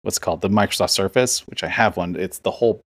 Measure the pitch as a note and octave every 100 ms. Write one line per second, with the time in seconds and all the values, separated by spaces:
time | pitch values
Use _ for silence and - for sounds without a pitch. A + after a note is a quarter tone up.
0 | G2 - - E2 G2 G#2 G2+ - F2+ -
1 | F#2+ B2+ B2 - - - - A#2+ A2 F#2
2 | F2 E2+ F#2 - A2+ - A#2 G2+ _